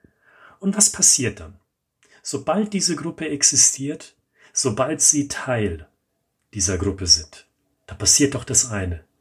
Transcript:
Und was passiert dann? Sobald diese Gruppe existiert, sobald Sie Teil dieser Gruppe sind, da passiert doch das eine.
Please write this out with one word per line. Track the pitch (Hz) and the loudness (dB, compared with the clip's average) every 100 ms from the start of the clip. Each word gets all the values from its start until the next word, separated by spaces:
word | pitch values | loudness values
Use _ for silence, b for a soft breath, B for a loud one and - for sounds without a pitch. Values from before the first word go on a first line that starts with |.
| b b b b b b | b b b b b b
Und | 196 208 | -2 2
was | - | 2
passiert | - - - 113 - | 4 2 4 0 -4
dann? | 80 - _ _ _ _ b b | -16 -20 _ _ _ _ b b
Sobald | - 139 156 185 208 | -10 -6 -2 0 0
diese | 196 175 147 | -2 -2 -2
Gruppe | 165 - 156 | -6 -6 -6
existiert, | 143 - 131 - - 139 - - _ _ b b - | 0 2 4 2 2 -8 -8 -14 _ _ b b -2
sobald | 131 107 131 151 | -2 0 -2 2
Sie | - 147 139 | 2 4 0
Teil | - - 120 101 82 - _ _ _ _ _ _ | -6 -2 0 0 -4 -12 _ _ _ _ _ _
dieser | 104 101 90 | -4 -2 0
Gruppe | 101 - 90 | -2 -2 2
sind, | 80 - - _ _ _ _ | 0 0 -20 _ _ _ _
da | - | -18
passiert | - - - 143 | -4 0 2 2
doch | 131 | 0
das | - 120 120 | 0 0 0
eine. | 104 92 82 _ _ | -2 -4 -6 _ _